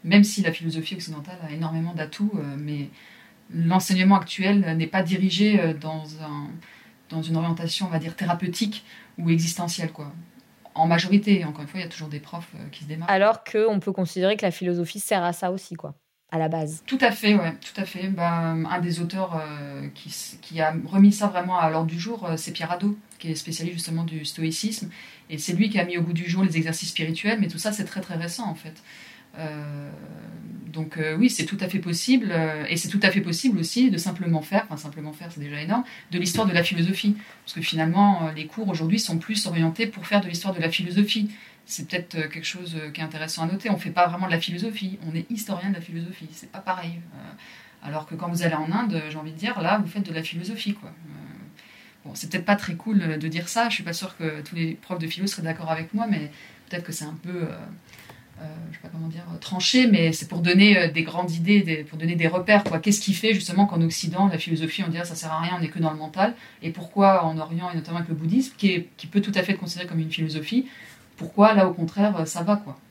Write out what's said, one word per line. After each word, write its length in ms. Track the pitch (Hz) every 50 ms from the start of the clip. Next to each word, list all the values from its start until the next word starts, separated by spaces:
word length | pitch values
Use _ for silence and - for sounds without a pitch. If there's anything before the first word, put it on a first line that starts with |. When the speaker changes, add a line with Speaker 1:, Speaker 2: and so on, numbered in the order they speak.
Speaker 1:
Même 220 | - 165 196 208 202
si 180 | 208 - -
la 80 | 185 165
philosophie 460 | 165 - 165 165 160 160 156 - 196
occidentale 420 | 165 170 160 156 147 147 185 185 175 165 156
a 40 |
énormément 420 | 147 160 165 160 160 160 165 170 175
d'atouts, 380 | 160 156 151 - - 202 208 202
euh, 220 | 165 147 143 139 143
mais 320 | 147 147 151 143 139 - - - - - - - - - _ _ _ _
l'enseignement 600 | - 165 165 165 180 185 185 - 190 185 185 190 196
actuel 640 | 190 - - - - 185 196 202 202 185 165 160
n'est 100 | 165 160
pas 160 | 156 - 190
dirigé, 560 | 185 165 190 175 190 190 - 180 208 214 214 196
euh, 160 | 170 160 156
dans 300 | 143 151 156 160 156 156 151 156 156
un, 240 | 156 151 151 147 147 143 170 170 - - - - - - _ _ _ _
dans 120 | - 160
une 140 | 160 165 165
orientation, 520 | 160 165 165 165 165 165 165 - - 190
on 20 | 175
va 100 | 165 160
dire, 160 | 151 165 165
thérapeutique 720 | - 190 170 175 170 185 180 170 - 226 208 214 - - - - - - - _ -
ou 100 | 170 170
existentielle, 600 | 165 165 165 165 - - 175 170 - - 165 160
quoi. 220 | - - 147 143 - - 170 - _ - _ _ _ _ _ - _
En 100 | - 160
majorité, 580 | 165 175 170 185 190 196 202 202 214 202 185 165
encore 180 | 151 147 -
une 40 | 147
fois, 140 | 147 - 190
il 20 |
y 40 | 175
a 40 | 170
toujours 160 | - - 160
des 140 | 151 147 147
profs, 260 | 151 - - 170 170 - -
euh, 140 | - - 147
qui 140 | - - 151
se 40 | 147
démarquent. 220 | 156 160 170 180
Speaker 2:
Alors 320 | 202 190 196 214 226 220
qu'on 380 | - - - 214 214 226 214 196
peut 100 | - 202
considérer 460 | 190 - 185 165 - 185 180 190 214
que 100 | 202 208
la 60 | 185
philosophie 480 | 165 - 185 180 175 175 170 160 - 208
sert 240 | - - 214 190 175
à 80 | 175
ça 180 | 175 - - 180
aussi, 240 | 185 190 - - 175
quoi, 220 | 165 - 147 147 _ _ _ _ _ _ _
à 80 | - 160
la 100 | 160 156
base. 360 | 160 160 156 151 156 160 _
Speaker 1:
Tout 120 | - 262 262
à 100 | 262 233
fait, 240 | 208 - 226 208 208
ouais, 220 | 196 165 165 147
tout 220 | - - - - -
à 40 | 190
fait. 220 | - - 180 185
Ben, 580 | 190 190 175 170 170 170 170 165 165 165 160 160 -
un 80 | 180 180
des 200 | 175 175 170 165
auteurs, 340 | 170 170 190 190 190 180 170
euh, 540 | 160 156 151 147 147 143 143 139 139 139 143 139
qui 140 | - - 156
s-, 280 | - - - - - -
qui 200 | - - 160 165
a 120 | 160 156 160 165 -
remis 260 | - 196 196 202 202
ça 140 | 202 - 208
vraiment 320 | 202 196 180 175 180 185 175
à 100 | 165 160
l'ordre 180 | 160 160 165 160
du 100 | 165 170
jour, 260 | 175 226 233 220 190
euh, 120 | 170 165
c'est 160 | 156 - 160
Pierre 180 | 165 - 170 160
Hadot, 260 | 175 175 196 202 208 208 - _ - _
qui 140 | - 165
est 20 | 156
spécialiste 400 | 147 - - 165 165 165 175 180
justement 300 | 165 170 - 165 165 165
du 200 | 160 160 156 151
stoïcisme. 680 | - - - 160 160 160 - - 208 220 - - 165 - - - - - - _ _
Et 100 | 156 151
c'est 160 | - - 175
lui 160 | 180 220 214
qui 100 | 202 190
a 40 | 170
mis 140 | 175 175 175
au 40 |
goût 100 | 170 160
du 180 | 170 165 180 175
jour 140 | 170 185 190
les 120 | 185 160
exercices 340 | 160 160 165 160 - - 160
spirituels, 480 | - - 160 160 160 - - 208 226 226
mais 80 | 196 165
tout 100 | 165 165
ça, 140 | - 214
c'est 120 | 208 208 196
très, 160 | 170 - 190
très 140 | 180 - 175
récent, 340 | 160 170 170 170 - 233 185
en 60 | 165
fait. 260 | - - 156 160 - - - - - - - - - - _ - -
Euh, 520 | 160 151 151 151 147 147 147 143 143 143 147 - - - - - - - - - - - - - - -
donc, 260 | 151 160 156 156 - 160
euh, 180 | 156 156 156
oui, 140 | 165 240 254
c'est 160 | - - -
tout 120 | 160 202 190
à 80 | 190 180
fait 120 | - 196
possible, 480 | 175 180 170 170 - - 262 262 220 196
euh, 340 | 175 165 160 156 156 151 147 -
et 80 | 165
c'est 120 | 170 - -
tout 120 | - 196
à 80 | 202 185
fait 100 | 185 196
possible 380 | - 175 165 - - 262 214 175
aussi 320 | 165 - - 233 254 254
de 80 | 196 165
simplement 420 | - 190 165 175 185 170 165 156
faire, 260 | 151 - 190 208 226 -
enfin, 80 | 165
simplement 360 | 143 - 143 143 160 147 151
faire, 160 | 151 - 175 170
c'est 80 | - 151
déjà 200 | 143 143 147 147
énorme, 240 | 151 170 208 247 247 - - - - _
de 80 | 170 180
l'histoire 280 | 175 175 - - 220
de 60 | 202
la 100 | 170 175
philosophie. 540 | 254 - 190 170 170 180 196 - - 208 208 - - - - - _
Parce 100 | - -
que 60 | 170
finalement, 680 | 160 - - 160 160 165 170 196 202 202 196 170 165 156
euh, 40 | 156
les 100 | 151 156
cours 220 | 156 - 220 220 196
aujourd'hui 300 | 175 156 160 160 196 233
sont 200 | - - 165 165
plus 280 | - - 220 208 -
orientés 400 | 185 165 165 165 165 165 - 226
pour 200 | 220 - 196 165
faire 140 | - 208 202
de 80 | 185 175
l'histoire 260 | 170 170 - 196 180
de 60 | 165
la 100 | 160 160
philosophie. 600 | 160 - 180 175 180 202 208 208 - 226 208 208 - - - - - _ _
C'est 220 | - - - 143 -
peut-être, 260 | - 180 175 - -
euh, 120 | 165 156 151
quelque 180 | 143 160 160
chose, 300 | - - 180 180 175 165
euh, 140 | 160 156 151
qui 100 | 147 165
est 40 | 160
intéressant 380 | 156 160 156 156 160 - -
à 40 | 165
noter. 220 | 165 185 196 - 226
On 60 | 196
fait 140 | 175 - 165
pas 160 | - 180 175
vraiment 200 | 170 170 180 185
de 60 | 180
la 80 | 165 165
philosophie, 580 | - - 170 175 202 233 214 - 202 185 190 - - 165
on 40 | 160
est 140 | 165 - -
historien 400 | 240 208 - - 190 175 185 196
de 40 | 196
la 60 | 170
philosophie, 480 | 165 - 165 165 170 175 180 - 160 156
c'est 180 | - - - -
pas 100 | - 190
pareil. 400 | 190 185 185 185 170 170 170 170 170 - -
Euh, 720 | 131 - - - - - - - - - - - _ -
alors 200 | 147 147 156 151
que 80 | - 165
quand 140 | 165 175 170
vous 140 | 170 170
allez 120 | 180 170 160
en 160 | 151 156 165
Inde, 300 | 185 214 240 214 180 160 156 151
j'ai 80 | 151 156
envie 140 | 151 160
de 60 | 156 -
dire, 220 | 185 233 - -
là, 180 | 165 175 208 214
vous 100 | 202 170
faites 180 | - 208 196
de 80 | 170 160
la 80 | 160
philosophie, 520 | 160 - 165 170 175 190 226 202 - 208 -
quoi. 160 | - - -
Euh, 1120 | 160 165 165 147 147 147 147 - - - - - - - - - - - - - _ _ _
bon, 80 | - -
c'est 160 | - - 160
peut-être 140 | - 180 170
pas 120 | - 202
très 180 | 196 - - 165
cool, 260 | 170 - 220 214 196
euh, 140 | 170 160 156
de 120 | 156 151 160
dire 200 | 160 170 170 -
ça, 200 | - 233 233 233
je 60 | 226
suis 100 | - 165
pas 80 | 170
sûre 240 | 170 - 185 185 -
que 240 | - 165 160 151 151
tous 120 | 147 147 -
les 200 | 165 165 160 160
profs 240 | - - - 180 170
de 80 | 160 160
philo 180 | - 175 196
seraient 160 | 196 - -
d'accord 280 | 165 160 160 - 160 160
avec 240 | 160 160 165 165 -
moi, 120 | 208 233 220
mais 220 | 196 160 147 147 - - - - - - _ -
peut-être 160 | - 175 170
que 80 | -
c'est 120 | 151 - 151
un 120 | 151 160 160
peu, 80 | - 170
euh, 180 | 180 180 165 - - - - - - - _ - - - - - - - - _ - -
euh, 40 | 160 156 156 160 165 160
je 60 | 160
sais 60 | -
pas 60 | - 165
comment 200 | 165 165 160 165
dire, 160 | 160 170 175 170 165 165
tranché, 460 | - - 190 180 185 - - 254 254
mais 260 | 233 202 170 165 165
c'est 160 | 160 - - -
pour 120 | - 175
donner, 360 | 165 175 175 185 202 208 202
euh, 140 | 185 170 160
des 140 | 147 165 160
grandes 260 | 160 156 175 175 170
idées, 320 | 165 165 165 185 208 202
des, 220 | 185 165 160 151 151
pour 140 | - - 156
donner 180 | 160 165 175
des 100 | 170 165
repères, 380 | 160 160 180 180 - 208 202 208
quoi. 160 | - 165 -
Qu'est-ce 200 | - 208 202 -
qui 140 | - 196 190
fait 180 | - - 220
justement 340 | 220 185 - - 180 190 202
qu'en 140 | 202 185 165
Occident, 480 | 165 165 165 - - 165 175 185 196 196
la 100 | 170 156
philosophie, 440 | - 170 165 156 160 165 - - 185
on 40 | 165
dirait 140 | 165 170 175
ça 100 | 170 160
sert 180 | - - 156
à 80 | 160 160
rien, 120 | 170 175 185 175
on 40 |
est 60 | 165 151
que 100 | - 165
dans 140 | 165 160
le 60 | 156 156
mental, 360 | 156 156 - 185 196 240 240 - - - - -
et 80 | - 165
pourquoi 540 | 160 180 170 - - 202 196 196 190 185 170
en 140 | 160 160 160
Orient, 320 | 156 160 165 170 180 180
et 60 | 175
notamment 220 | 165 147 160 165 170
avec 100 | 170 165
le 80 | 165
bouddhisme, 380 | 151 160 165 196 262 269 - -
qui 160 | - - 190
est, 160 | 180 175 175 - _
qui 100 | - -
peut 140 | 160 - 202
tout 120 | 196 202 202
à 80 | 190
fait 100 | 180 202
être 80 | 196 -
considéré 260 | - 170 170 175 180
comme 140 | 175 170 165
une 100 | 160 160
philosophie, 560 | 160 - 160 156 147 156 147 - 220 247 262 - - - - - - - - _ _
pourquoi 380 | - 165 165 - - 202 220 214
là 140 | 202 185 180
au 40 |
contraire, 480 | 170 170 165 165 - 202 202 214 196 170
euh, 40 | 160
ça 180 | 156 - 175
va, 140 | 170 180 208
quoi. 220 | 202 - - 131 - _ _